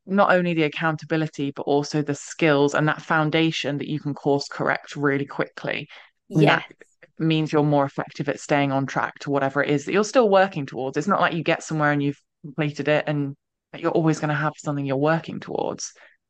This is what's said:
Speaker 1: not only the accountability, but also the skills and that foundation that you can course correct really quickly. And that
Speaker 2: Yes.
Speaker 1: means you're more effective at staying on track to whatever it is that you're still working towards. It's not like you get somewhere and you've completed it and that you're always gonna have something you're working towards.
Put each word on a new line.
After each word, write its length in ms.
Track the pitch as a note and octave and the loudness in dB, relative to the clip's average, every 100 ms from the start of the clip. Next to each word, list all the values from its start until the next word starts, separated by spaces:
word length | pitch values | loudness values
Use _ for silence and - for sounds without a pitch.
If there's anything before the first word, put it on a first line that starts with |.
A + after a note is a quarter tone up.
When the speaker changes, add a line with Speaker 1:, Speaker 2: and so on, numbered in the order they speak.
| - | -2
Speaker 1:
not 240 | G3 G3 | 2 4
only 240 | F3+ F3 | 4 2
the 80 | D#3+ | 0
accountability, 880 | D3+ - D#3+ D#3 D3+ D#3+ D#3 - C#3 | 0 0 -2 -2 -2 -2 -2 -4 -6
but 120 | - | -4
also 380 | - C#3+ D3 D#3 | 0 0 2 -2
the 140 | D3 | -2
skills 600 | C#3+ - - E3 C#3+ C#3+ | -4 -8 0 4 4 4
and 120 | C#3+ D3+ | 2 0
that 160 | D3+ | -2
foundation 760 | - E3 D3+ D#3+ E3 D#3+ C3 C#3+ | -2 0 2 2 2 0 -4 -4
that 100 | - | -6
you 100 | D3+ | -6
can 160 | D3 | -6
course 320 | C#3 D3 C#3 - | -4 0 0 -2
correct 480 | - C#3 C#3+ - | -4 -2 -2 -6
really 320 | D3+ C#3+ C#3 C#3+ | -2 0 0 -4
quickly. 640 | - - - - - D3 - - _ _ | -6 -8 -6 -6 -6 -8 -18 -20 _ _
And 180 | E3 D#3 | 2 4
that 140 | E3 - | 4 -2
Speaker 2:
Yes. 160 | - - _ - - | -18 -20 _ -20 -4
Speaker 1:
means 340 | D#3+ D#3 D#3 | 0 2 2
you're 100 | D#3 | 2
more 220 | D3+ C#3+ | 4 2
effective 440 | C#3 - - - D3 | 2 -2 -8 -6 -6
at 120 | C#3 | -6
staying 320 | - C#3+ C#3 | 0 0 2
on 140 | C3+ C3+ | 0 -2
track 320 | - A2+ - | -2 -4 -6
to 100 | - | -4
whatever 320 | C#3 C3+ C#3+ | -2 0 0
it 80 | C3+ | 0
is 140 | C#3+ | 0
that 80 | - | 0
you're 120 | F3+ | 0
still 260 | G#3 C4+ A3 | 2 4 6
working 340 | G3 F#3+ F3 | 6 4 0
towards. 320 | C#3 - C3 C#3+ | -8 -6 -4 -4
It's 100 | D#3+ | 0
not 140 | F#3+ | 2
like 140 | E3+ | 2
you 80 | F3 | 0
get 200 | D#3+ E3 | -2 -2
somewhere 300 | - D#3 D3 | -2 0 2
and 100 | D3 | 2
you've 180 | C#3+ C#3 _ _ | 0 -4 _ _
completed 460 | D3+ C#3 D3+ D3 D3 | -12 -4 -4 -2 0
it 160 | D3+ - | 2 0
and 300 | D3 C#3 C#3+ _ _ _ | -2 -4 -6 _ _ _
that 100 | - | -6
you're 80 | E3 | 0
always 280 | - D#3+ D3+ | 2 2 2
gonna 140 | D3+ | 0
have 200 | D3 D3+ - | -2 -2 -4
something 300 | - C#3+ C#3 | -6 -4 -2
you're 100 | C3+ | 0
working 420 | D3 D#3+ D#3 - | 2 0 -2 -10
towards. 540 | - - - - - - - _ _ | -8 -6 -4 -6 -12 -16 -20 _ _